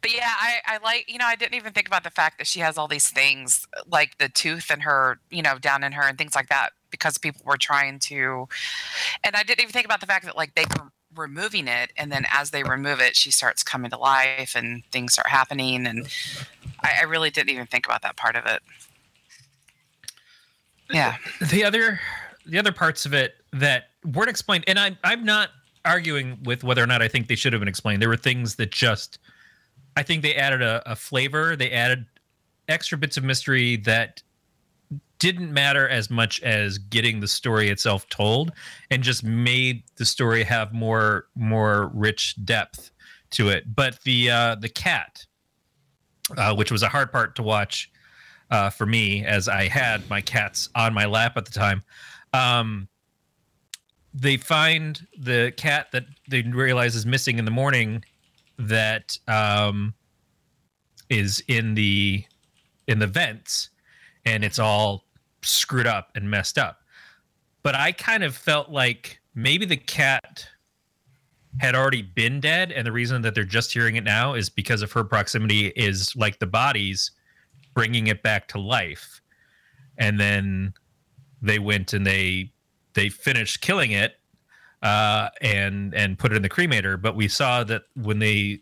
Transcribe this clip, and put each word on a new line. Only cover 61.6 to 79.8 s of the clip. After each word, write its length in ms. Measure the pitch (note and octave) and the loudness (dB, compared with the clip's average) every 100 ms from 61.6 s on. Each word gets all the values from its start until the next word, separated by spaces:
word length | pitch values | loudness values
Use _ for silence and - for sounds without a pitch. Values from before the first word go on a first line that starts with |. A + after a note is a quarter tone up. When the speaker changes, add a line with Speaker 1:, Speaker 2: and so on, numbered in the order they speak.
| A2+ | 0
Speaker 2:
the, 500 | G#2+ G#2 G2 G2+ G2 - _ _ _ _ _ - | 2 4 4 2 0 -6 _ _ _ _ _ -2
in 120 | G#2+ | 0
the 80 | G#2+ | 2
vents, 600 | G2+ D#3+ G#2+ - - - _ _ _ - _ - | 0 -2 -4 -8 -6 -6 _ _ _ -20 _ -2
and 180 | A2 | 0
it's 160 | G#2 - | 0 0
all 440 | A2 G#2 G#2+ G2 _ _ _ _ | 2 4 2 0 _ _ _ _
screwed 440 | - - - C3 A#2+ | -2 -2 0 0 2
up 240 | G#2 - - | 0 -4 -8
and 140 | G2+ | -2
messed 280 | G#2 F#2+ - | -2 0 -2
up. 220 | A2 - _ - - _ _ _ _ _ | -2 -4 _ -20 -20 _ _ _ _ _
But 120 | D3 C3+ | -4 0
I 160 | D3 | 0
kind 320 | F3+ - A3 | 0 0 0
of 120 | E3+ B2+ | 0 -4
felt 340 | - D3+ C#3+ | 0 0 0
like 500 | D3 B2 A#2+ - - _ - | 0 0 0 -10 -20 _ -4
maybe 300 | A#2 D#3+ G3 | 0 0 0
the 120 | D3+ | -4
cat 720 | - - C3+ C3 - - - _ _ _ _ _ _ _ _ _ _ B2+ | -4 0 2 2 -4 -20 -20 _ _ _ _ _ _ _ _ _ _ -2
had 160 | B2+ B2+ | 0 2
already 260 | C3+ C3 | 2 0
been 380 | G2 F2 A2+ C#3+ | -4 0 0 0
dead, 320 | D3 E3 F#3 | 0 0 0
and 140 | C#3+ A#2 | -4 -4
the 60 | |
reason 300 | A2+ A#2+ B2+ | -2 -2 0
that 140 | A2+ G#2 | 0 0
they're 80 | |
just 280 | G2 A2 A2 | 0 0 0
hearing 240 | - A#2 A2+ | 0 0 0
it 80 | |
now 300 | G#2+ G#2+ B2+ | 0 2 2
is 160 | B2+ F#2+ | 0 -4
because 320 | - G#2 A2 | -4 -2 -2
of 100 | G#2 | 0
her 100 | - | -2
proximity 640 | G#2+ A2 G2+ A#2 A2 G#2 G#2 | 0 0 0 0 2 2 2
is, 480 | - G#2+ G2 G2 B2+ | 0 0 0 -4 0
like 240 | G#2+ G2+ | -2 0
the 60 | F#2+ | -2
bodies, 640 | A2 C3 A#2+ G2 F#2+ - _ _ _ _ _ _ | 2 2 2 -2 -2 -4 _ _ _ _ _ _
bringing 340 | - A2 A#2+ A2 | -2 0 2 0
it 160 | G#2 | 0
back 240 | A2 G#2 - | 0 -2 -2
to 100 | G2+ | -8
life. 600 | G2+ A#2+ F2+ D2 - - _ _ _ _ _ _ | -2 -2 -2 -10 -18 -20 _ _ _ _ _ _